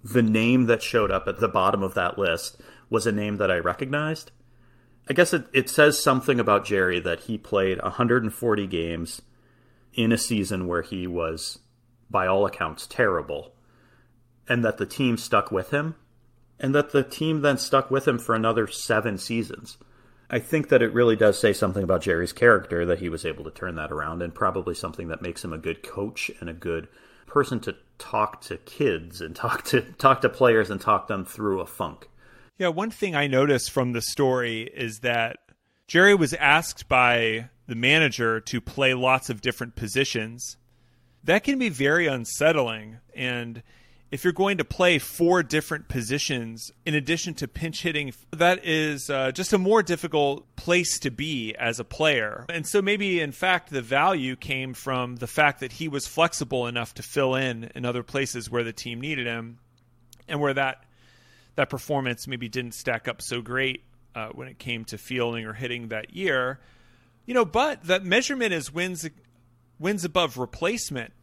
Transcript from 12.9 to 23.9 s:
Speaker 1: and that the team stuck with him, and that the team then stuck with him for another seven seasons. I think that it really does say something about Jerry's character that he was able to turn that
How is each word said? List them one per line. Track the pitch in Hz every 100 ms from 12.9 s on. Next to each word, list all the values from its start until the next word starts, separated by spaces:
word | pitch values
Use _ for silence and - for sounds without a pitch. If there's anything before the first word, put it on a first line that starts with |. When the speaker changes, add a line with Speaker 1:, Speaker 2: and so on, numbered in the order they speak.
| - 110 87 73 73 - _ _ _ _ _ _ _ _ _ -
Speaker 1:
and | 120 113
that | -
the | 98
team | - 131 117
stuck | - 107 -
with | 95 -
him, | 143 156 160 _ _ _ _ _ _
and | 135 143
that | 143
the | 143
team | 135 - 160 156
then | 143 131
stuck | - 135 135
with | 135 139
him | 120
for | - 113
another | 113 113 107
seven | - - 110 113 95
seasons. | - 117 107 - - - - _ _ _ _
I | 123
think | - 156 -
that | 131
it | 113
really | 117 117 110
does | 107 98
say | 110
something | 98 101 98
about | 90 90
Jerry's | 98 85 87
character | - 120 104 - 85 87
that | 85
he | 87
was | 80 85
able | 73 78
to |
turn | - 92 80
that | 76